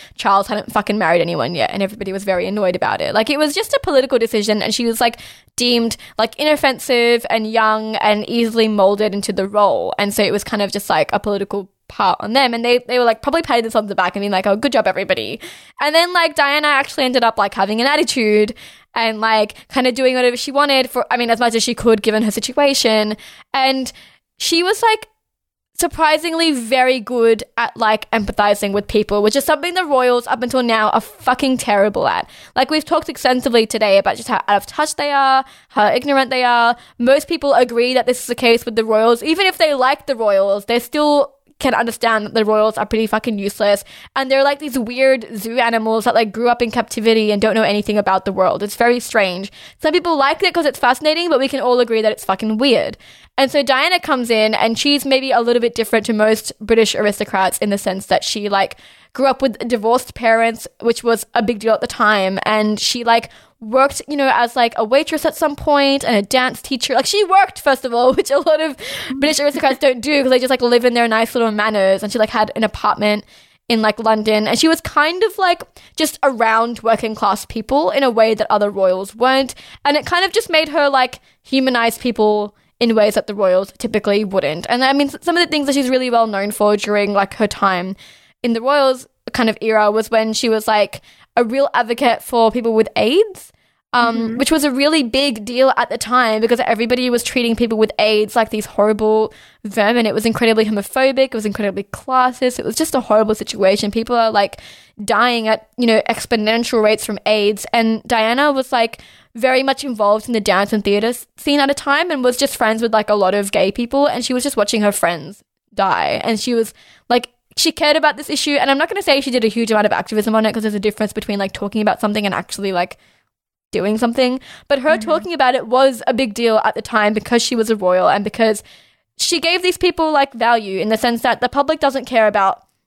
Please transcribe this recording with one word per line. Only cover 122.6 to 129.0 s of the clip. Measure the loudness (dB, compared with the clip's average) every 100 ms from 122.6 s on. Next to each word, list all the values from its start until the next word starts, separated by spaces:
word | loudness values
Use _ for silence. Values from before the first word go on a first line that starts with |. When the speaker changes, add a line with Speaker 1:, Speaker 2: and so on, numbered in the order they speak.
| -4
Speaker 1:
like, | -2 -4 -8 _ _ _ _ _ _ _
doing | -4 -2 0
something. | 0 0 0 -2 -10 -12 -4
But | -2
her | 0 0
Speaker 2:
Mm-hmm. | 0
Speaker 1:
talking | -2 -2
about | 0 2 0
it | 0
was | 2 2 2 -2
a |
big | 0 -2
deal | 0 2 2
at | 0 -4
the |
time | -4 0 0
because | 0 0 0
she | 0 -2
was | 0
a | 0
royal | 2 2 2
and | 2
because | -2 0 0 0 -8 -20 _ _